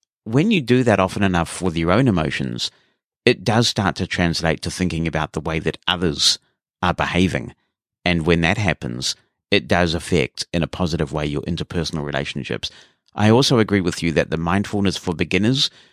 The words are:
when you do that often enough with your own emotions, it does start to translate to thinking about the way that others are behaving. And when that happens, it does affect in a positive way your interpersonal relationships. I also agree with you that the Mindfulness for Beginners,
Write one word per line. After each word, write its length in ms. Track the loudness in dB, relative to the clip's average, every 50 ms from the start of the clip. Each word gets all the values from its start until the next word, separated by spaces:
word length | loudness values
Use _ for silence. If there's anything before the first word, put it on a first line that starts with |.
| _ _ _ _
when 300 | -6 -2 0 2 2 2
you 80 | 2 0
do 240 | 2 4 4 4 4
that 160 | 4 4 4
often 240 | 2 0 0 0 0
enough 360 | 0 2 0 -2 -2 -4 -4
with 160 | -4 -2 0
your 140 | 0 2 2
own 160 | 4 4 4
emotions, 640 | 4 2 2 0 -2 -2 -4 -6 -6 -6 -8 -8 -10 -10 _ _ _ _ _ _ _ _ _ 2
it 160 | 2 2 2
does 240 | 2 2 2 2 2
start 300 | 2 0 0 0 0 -2
to 100 | -2 -4
translate 560 | -4 -2 0 0 0 0 0 0 0 0 -2
to 80 | -4 -6
thinking 380 | -4 -2 -2 -2 -2 -2 -2 -2
about 240 | -2 -2 -4 -4
the 80 | -4 -6
way 180 | -4 -4 -4 -2
that 200 | -2 -4 -4 -2 _ -2
others 500 | 0 0 0 -2 0 0 0 0 0 -2 _ _ _ _ _ _ _ _
are 140 | -2 -2 0
behaving. 640 | 0 -2 0 2 2 2 2 0 -2 -6 -10 -16 _ _ _ _ _ _ _ _ _ 0
And 200 | 0 0 2 2
when 160 | 2 2 4
that 140 | 2 2 0
happens, 600 | 0 0 -2 -2 -2 -4 -8 -8 -6 -6 -6 -8 -8 _ _ _ _ _ 0
it 160 | 0 0 2
does 280 | 2 2 2 2 0 0
affect 520 | -4 -2 0 0 0 0 0 _ -10 -8 -4
in 100 | -2 -2
a 60 | -2 -2
positive 440 | -2 -4 -4 -2 -2 -2 -2 -2
way 140 | -4 -4 -4
your 160 | -4 -4 -4
interpersonal 640 | -4 -4 -4 -6 -6 -6 -4 -4 -4 -4 -4 -6 -6
relationships. 680 | -4 -4 -4 -4 -6 -8 -8 -8 -8 -8 -8 -8 -10 -14 -16 -20 _ _ _ _ _ -2
I 140 | 2 4 6
also 280 | 6 6 4 4 4 2
agree 220 | 2 2 2 0
with 200 | 0 0 -2 -2
you 120 | -2 0
that 180 | 2 2 0 0
the 60 | -2
Mindfulness 600 | -4 -2 0 0 0 -2 -2 -2 0 0 0 -2
for 160 | -2 -4 -4
Beginners, 580 | -4 -4 -2 0 0 0 2 2 0 0 -2 -4 -6 -10 -20 _